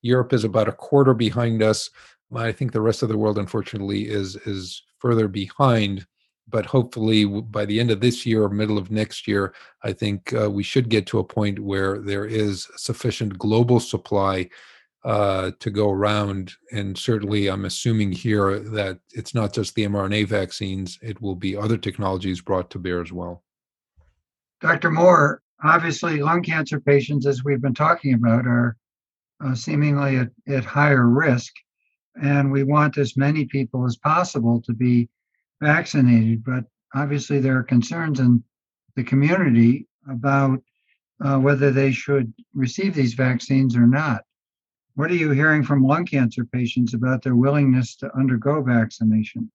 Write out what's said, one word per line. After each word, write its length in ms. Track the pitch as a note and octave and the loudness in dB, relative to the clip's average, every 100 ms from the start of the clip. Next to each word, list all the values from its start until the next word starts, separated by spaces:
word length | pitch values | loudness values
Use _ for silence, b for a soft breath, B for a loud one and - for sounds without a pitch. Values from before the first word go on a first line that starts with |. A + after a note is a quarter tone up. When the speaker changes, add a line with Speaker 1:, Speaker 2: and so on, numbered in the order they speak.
Speaker 1:
Europe 320 | A#2+ B2+ B2 | 2 0 2
is 100 | B2+ | 0
about 240 | G#2+ G2+ G#2+ | 0 0 0
a 40 | |
quarter 420 | - - C#3+ C3+ | -4 0 4 6
behind 480 | A#2 A2 B2 A#2 A2+ | 4 0 0 -2 2
us. 260 | A2 A2 - b b b _ | 2 2 -4 b b b _
I 180 | A#2+ A2+ | -6 -6
think 200 | G#2+ B2+ | -4 -4
the 80 | A2+ | 0
rest 220 | A2 A2 | 0 0
of 60 | A2+ | -2
the 80 | G#2+ | 0
world, 220 | G#2+ G#2 | 0 -2
unfortunately, 720 | F#2 A2 - G#2 G2 G2+ G#2 | -4 -6 -8 -8 -6 -6 -4
is, 260 | G#2 F#2+ G2 | -6 -6 -8
is 380 | - G2 F2+ - _ _ | -10 -8 -10 -16 _ _
further 300 | B2+ A2+ G#2+ | 0 2 0
behind. 760 | G2+ F#2+ - C#3 A#2 G2+ G2 - _ _ _ _ | -4 -8 0 2 2 0 -4 -10 _ _ _ _
But 180 | A2+ - | -4 0
hopefully 580 | C3 A#2+ A#2+ A2 A2 | 0 0 -4 0 2
w-, 180 | G#2 G2+ | 2 -2
by 220 | A2+ G#2+ | -8 -6
the 140 | G#2 G#2+ | -4 -2
end 140 | A#2+ | 0
of 80 | G#2 | 2
this 260 | B2 A#2+ A#2+ | 0 0 -2
year 160 | A2 | 0
or 60 | G#2 | 0
middle 280 | G2+ G#2+ G#2 | 0 -2 -2
of 140 | F#2 | -2
next 380 | G#2+ A2 - - | -4 -4 -6 -4
year, 260 | G2+ F#2+ B B B | -2 -2 B B B
I 80 | G#2+ | -10
think, 400 | G2 G#2+ G2+ - | -6 -4 -6 -4
uh, 160 | A#2+ G#2+ | -2 -2
we 140 | G2+ | -2
should 240 | G2+ C3+ A#2+ | -2 -2 2
get 180 | A2 F#2+ | 0 0
to 140 | G#2+ | -4
a 40 | |
point 360 | G2 - G#2 G2 | -4 -2 -2 -4
where 400 | G2+ G2 F#2+ G2 | -4 -2 -2 -4
there 240 | G2+ G2+ | -4 -6
is 440 | G#2+ A2 G#2 F#2+ - - | -4 -2 -2 -4 -12 -14
sufficient 600 | - A#2 B2 - G#2+ F#2+ | -10 -6 -4 -4 -6 -4
global 400 | G#2 A2 A#2+ A#2+ | 0 2 4 2
supply, 720 | - G#2 - G#2 G2 F#2 F2+ b b b b _ | 0 -8 -4 -2 0 -2 -6 b b b b _
uh, 480 | - G#2+ G2+ F#2+ F#2+ - | -4 0 0 0 -4 -6
to 100 | A2+ | -6
go 200 | G2+ G#2 | -2 0
around. 640 | G2 G#2 G#2 G2+ G2 F2+ - _ | 0 0 0 -2 -6 -10 -16 _
And 260 | G#2+ G2 F#2+ | -8 -8 -6
certainly 500 | - A2 G2+ G#2 G2+ | -2 -2 -2 -2 -2
I'm 180 | G2 G2 | -4 -6
assuming 440 | - A#2+ A2 G2+ | -4 -2 0 0
here 480 | F2+ A#2 G#2 G2 G2+ | -2 0 2 2 -2
that 400 | G#2+ A2 G2 F2+ _ | -6 -6 -6 -8 _
it's 220 | - - | -14 -6
not 180 | A#2+ G#2 | -4 -2
just 220 | - G2+ | -4 -4
the 100 | - | -4
M 100 | G#2 | -2
R 120 | G2+ F#2+ | -2 -2
N 80 | |
A 100 | G#2 | -2
vaccines, 760 | G2+ G#2 F#2 - G2 F#2+ F2+ - | 0 -2 -4 -8 -8 -6 -8 -12
it 180 | A2+ G2+ | -14 -8
will 160 | G#2 F2+ | -8 -6
be 200 | F#2 G2 | -6 -4
other 200 | G#2+ A2+ | -2 -2
technologies 640 | G#2+ - G2 F#2 F#2+ F#2 | -4 -4 -4 -4 -4 -6
brought 280 | F#2+ F#2 F2 | -4 -4 -4
to 80 | G2+ | -10
bear 220 | F2+ F2 | -6 -6
as 120 | E2 | -6
well. 320 | F2 F2 F2+ _ _ _ _ _ _ _ _ _ _ _ _ | -10 -12 -14 _ _ _ _ _ _ _ _ _ _ _ _
Speaker 2:
Doctor 300 | D#3+ E3 E3+ | -2 0 0
Moore, 520 | D#3 F3+ E3+ D3 - _ _ | 4 6 6 4 0 _ _
obviously 580 | D3+ E3+ E3+ - E3+ D3+ | 2 2 2 -4 -4 -2
lung 220 | D3 E3+ | 0 0
cancer 380 | E3+ D#3+ C#3+ D3 | -2 -4 -4 -4
patients, 460 | C#3 C#3+ B2+ D3 C3+ | 2 2 2 -2 0
as 180 | C3 | -2
we've 160 | C3+ C3+ | -2 -2
been 140 | C3+ | -2
talking 400 | A#2+ D#3 E3+ C#3 | 0 0 0 2
about, 320 | A#2+ A#2 A#2 B2 | 2 2 2 2
are, 300 | A#2+ A#2+ A2+ _ _ _ _ _ _ | 0 0 -4 _ _ _ _ _ _
uh, 100 | C#3 | -6
seemingly 640 | B2 - D3+ D3 C#3+ C#3 C3 | -6 -4 0 0 0 0 0
at, 140 | A#2+ _ - | -2 _ -6
at 160 | C#3 | -6
higher 420 | G#2+ C#3+ D3 C3+ A#2+ | -2 2 4 4 4
risk. 460 | B2 D#3 B2 - - _ _ _ _ _ - | 4 2 0 -2 -18 _ _ _ _ _ -6
And 300 | C#3 C#3+ C#3 | 0 2 2
we 100 | C#3 | 0
want 340 | C3+ D3 D3 C#3+ | 2 2 2 0
as 200 | C3+ C3+ | -2 0
many 280 | C#3 D#3 | 0 0
people 400 | C#3 C#3 B2 C3 | -2 -4 -4 -2
as 120 | B2 A#2 | -2 -2
possible 640 | D3+ D#3+ F3+ C#3 A#2 A#2+ | 0 0 0 0 0 0
to 100 | A#2 | -2
be 360 | A2+ B2 A#2+ A#2+ _ _ _ _ _ | -2 2 2 2 _ _ _ _ _
vaccinated. 840 | D3+ D#3 F3 D3+ B2 A#2+ A2 A2+ | 0 0 0 2 6 6 4 -2
But 200 | A2+ B2+ A2+ _ _ | -2 -6 -6 _ _
obviously 460 | C3 C#3+ C#3+ - C#3+ | -6 -4 -4 -2 0
there 180 | C3 C3 | 2 0
are 60 | |
concerns 560 | A#2+ B2 A#2 E3+ D#3+ C3 | 2 2 2 -4 -4 2
in 220 | B2 A#2+ - _ _ _ _ | 4 4 2 _ _ _ _
the 80 | - | -8
community 840 | A#2+ C3+ D3 F#3 E3 A#2 A#2 C3+ - _ C#3 | 0 2 2 2 4 6 6 4 -4 _ -12
about, 540 | B2 C3+ C#3 C3+ C3 _ _ _ _ _ _ | -4 0 2 2 0 _ _ _ _ _ _
uh, 160 | C#3 C#3 | -2 2
whether 340 | C3+ C#3 C#3 | 2 4 2
they 180 | C3 C3+ | 4 2
should 420 | B2 - C#3 A#2 - - | 0 0 0 0 -8 -12
receive 400 | C#3+ B2+ - G3 | -4 -4 -2 -2
these 200 | D#3+ B2+ | 0 0
vaccines 600 | A#2 B2+ B2+ - C3+ C3+ A#2+ | 2 0 0 0 2 2 6
or 100 | A#2+ | 6
not. 360 | C3+ D#3 A2 - _ _ _ _ _ _ | 6 0 -4 -6 _ _ _ _ _ _
What 160 | - D#3+ | -6 -2
are 60 | F3 | 0
you 160 | D#3 | 2
hearing 320 | C#3 D#3 D3+ | 4 4 4
from 200 | D3 C#3+ | 2 2
lung 220 | C3 D#3+ F3 | 4 2 0
cancer 380 | C#3 A#2+ A#2+ | 0 0 -2
patients 500 | A#2+ B2 A#2+ - A#2+ | -6 -4 -2 0 -2
about 260 | A#2+ B2+ B2+ | 0 0 -2
their 140 | C3 | 2
willingness 600 | A#2+ C3+ D3 C#3 B2+ B2 - | 4 4 4 4 2 0 -6
to 200 | C#3 C3 | -8 -2
undergo 460 | C3+ B2 C#3 D#3 | 0 0 0 0
vaccination? 880 | B2+ A#2+ A2 - A2 A2 G#2+ A#2 A2+ | 2 2 2 0 2 2 0 -8 -12